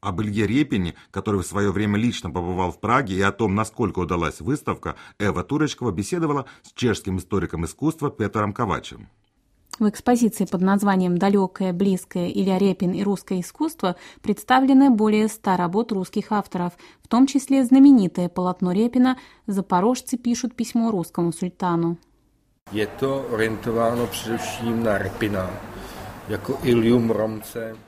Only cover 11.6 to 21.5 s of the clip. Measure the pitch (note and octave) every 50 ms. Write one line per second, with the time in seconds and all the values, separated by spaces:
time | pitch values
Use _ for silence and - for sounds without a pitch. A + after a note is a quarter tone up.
11.6 | G3 F#3 F3+ F3 G3+ G3 F#3+ F3+ - _ - F3+ F3 F3+ - G3+ G3 F#3+ F#3+ F#3
12.6 | G3 G3 F#3 - G3 F3 F#3 E3+ G3+ G3+ G3+ F3+ - - G3 F#3 F3 - - -
13.6 | D4+ D#4+ D#4 _ - F#3 F3 - - - - - _ - G#3 - - - B3+ C4
14.6 | C4+ C4 C#4 C4 C#4 C#4 A#3+ G3+ G#3+ G#3+ G#3+ G#3+ G#3+ A3 G#3+ - - G#3 F#3 F3+
15.6 | F3+ E3+ F3 G#3 A#3 A#3 A3 F#3+ F3+ - - G#3+ G3 - G#3+ G#3 F#3+ - - F#3
16.6 | F3 F3 - _ - - - _ _ - - A#3 C4+ C4+ - C#4 - - C#4 C4+
17.6 | C4 A#3+ B3+ C4+ C4+ C#4+ C#4 A#3+ G3 E3+ - - F3 F3 - - F3+ F3+ F3+ -
18.6 | F#3+ F3+ F3+ G3 A3+ A#3+ A#3+ B3+ B3 C4 B3+ B3+ - - - _ _ - G3+ G3
19.6 | F#3+ - F#3+ F3+ F#3 A3+ B3+ B3 - - - A#3+ - A#3+ A#3+ A#3+ - A#3 - -
20.6 | A#3 - - A#3 A3+ A3+ A3 F#3 E3+ - _ - F3 E3+ D#3+ - F#3 F3+